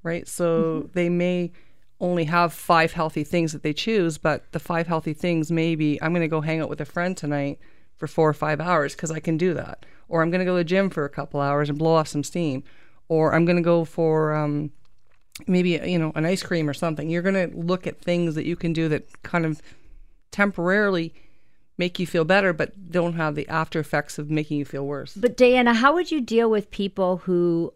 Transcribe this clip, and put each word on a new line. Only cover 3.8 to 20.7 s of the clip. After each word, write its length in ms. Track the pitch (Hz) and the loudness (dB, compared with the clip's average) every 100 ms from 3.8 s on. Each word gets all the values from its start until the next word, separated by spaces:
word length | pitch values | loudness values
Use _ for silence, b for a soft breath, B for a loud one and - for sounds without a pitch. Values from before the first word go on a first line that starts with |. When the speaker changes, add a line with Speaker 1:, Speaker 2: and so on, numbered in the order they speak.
| - 226 170 151 | 0 2 0 0
Speaker 1:
but 340 | 160 143 - | 0 0 -4
the 80 | 160 | -10
five 280 | - 170 165 | -4 -4 0
healthy 260 | 160 156 | -2 -4
things 380 | 151 180 170 156 | -4 0 0 2
may 220 | 165 165 160 | 2 2 2
be, 260 | 151 147 | 0 0
"I'm 120 | 160 | 0
gonna 140 | 175 165 | 0 0
go 140 | 156 | -2
hang 180 | 151 160 | -2 -2
out 100 | 156 | -4
with 120 | 147 | -6
a 40 | - | -6
friend 300 | - 175 185 | -4 -4 -4
tonight 420 | 147 147 143 143 b b b - | -4 -2 -2 -6 b b b -12
for 120 | 156 | -6
four 220 | - 156 | 2 2
or 40 | |
five 280 | 147 151 151 | 2 -2 -2
hours 320 | 165 170 139 - | 0 0 0 -4
'cause 140 | 160 | -6
I 80 | 156 | -4
can 180 | 160 160 | -2 0
do 160 | 185 160 | 0 0
that." 300 | - - b b b | -6 -14 b b b
Or, 140 | 165 | 0
"I'm 100 | 165 | 2
gonna 140 | 180 185 | 2 2
go 60 | |
to 40 | 180 | 2
the 40 | |
gym 260 | 165 190 196 | 2 2 2
for 140 | 170 | 0
a 60 | 143 | -6
couple 320 | - 143 143 | -6 -6 -2
hours 260 | 139 143 147 | 0 2 0
and 100 | 147 | 0
blow 180 | 160 165 | 4 4
off 120 | 156 | 2
some 160 | 147 | -2
steam." 400 | 139 180 165 131 - b b b - | -4 -2 -2 -2 -8 b b b -2
Or, 240 | 160 156 | 2 4
"I'm 100 | 160 | 4
gonna 180 | 170 175 | 4 4
go 220 | 170 170 | 4 2
for, 500 | 160 - 160 156 156 | 2 0 2 2 2
um, 380 | 151 151 147 151 - - - - - - - - | 0 0 -2 -4 -10 -20 -20 -20 -20 -20 -12 0
maybe, 240 | 180 180 | 2 4
you 280 | 160 - 175 | 0 0 0
know, 140 | 160 151 | 0 0
an 80 | 156 | 0
ice 180 | 185 | 0
cream 260 | - 175 151 | -2 -2 -2
or 40 | |
something." 360 | 139 170 151 151 | -2 -4 -2 -2
You're 140 | 170 | -2
gonna 260 | 180 196 175 | 0 0 -2
look 320 | 170 170 180 170 | -4 -2 -2 -4
at 140 | - | -8
things 360 | - 175 170 156 | -2 0 0 -2
that 100 | 147 | -4
you 100 | 170 | -2
can 160 | 170 | -2
do 160 | 165 160 | 0 0
that 360 | 147 - - | -2 -4 -18
kind 220 | - 175 160 | -4 -2 0
of 160 | 151 b b b b b - - | -4 b b b b b -20 -14
temporarily 840 | - 202 196 170 | 0 0 2 0